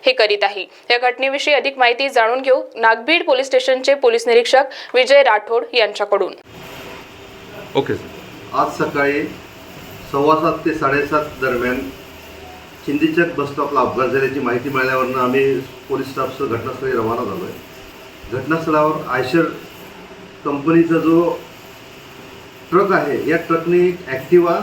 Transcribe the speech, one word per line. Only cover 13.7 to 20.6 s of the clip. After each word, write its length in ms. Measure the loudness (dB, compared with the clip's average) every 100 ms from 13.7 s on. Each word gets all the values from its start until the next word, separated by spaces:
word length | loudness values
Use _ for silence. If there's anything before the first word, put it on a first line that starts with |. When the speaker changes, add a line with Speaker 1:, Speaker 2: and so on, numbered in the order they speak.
| 0
Speaker 3:
अपघात 280 | 0 0 0
झाल्याची 320 | 0 0 -2
माहिती 280 | -2 -2 -2
मिळाल्यावरनं 500 | -2 0 0 0 0
आम्ही 420 | 0 2 2 0
पोलीस 480 | -4 -16 -6 -6 -4
स्टाफसह 360 | -6 -6 -6
घटनास्थळी 480 | -4 -4 -6 -6 -4
रवाना 320 | -2 -2 -4
झालो 200 | -6 -8
आहे. 920 | -10 -12 -18 -20 -20 -20 -20 -20 -10 -8
घटनास्थळावर 600 | -2 -2 0 2 2 0 -4
आयशर 340 | -4 0 0 0 -4 -18 -20 -20 -20 -20 -20 -20 -10
कंपनीचा 540 | -6 -2